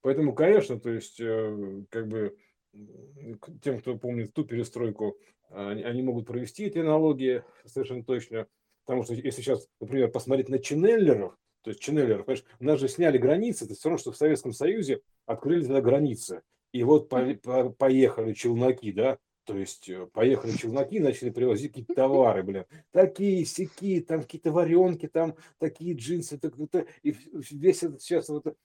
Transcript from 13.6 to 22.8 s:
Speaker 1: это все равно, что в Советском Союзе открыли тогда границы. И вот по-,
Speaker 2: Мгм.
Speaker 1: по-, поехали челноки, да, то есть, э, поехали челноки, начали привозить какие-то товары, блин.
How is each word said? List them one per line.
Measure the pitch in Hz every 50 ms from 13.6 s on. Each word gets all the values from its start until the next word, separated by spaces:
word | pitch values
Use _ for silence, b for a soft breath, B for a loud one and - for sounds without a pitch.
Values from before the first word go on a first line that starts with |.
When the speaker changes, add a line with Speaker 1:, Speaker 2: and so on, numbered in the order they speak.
| -
Speaker 1:
это | 98 98
все | - - 156
равно, | 175 170
что | - 131
в | 110
Советском | - 151 156 151 - - 127
Союзе | 113 - 139 165 202 226 180 135 127 - _ _ _ _ _
открыли | - 113 - - 143 170 175 147
тогда | 123 135 135
границы. | 120 117 127 143 151 139 113 - - - 92 - _ _ _ _ _ _
И | - 123 117
вот | 127 151 147 151 -
по-, | 127 127
Speaker 2:
Мгм. | 127 131 117 -
Speaker 1:
по-, | _ 123 123 131 127 127
поехали | 123 _ 139 135 131 131 131 120 - - 110 113
челноки, | 104 - - 120 120 117 123 131 127 - - 107
да, | 92 101 117 131 - - _ _ _ _ _
то | - 104 98
есть, | 98 - - - - -
э, | 90 95 92 90
поехали | _ 110 113 127 135 - - 113 107
челноки, | - - 113 113 139 139 - 208 214
начали | 156 135 113 - 127 120
привозить | 113 120 127 127 110 104 139 147
какие-то | - 127 117 - 349
товары, | 135 131 135 139 139 131 113 104 95 92
блин. | 98 98 95 90 B B B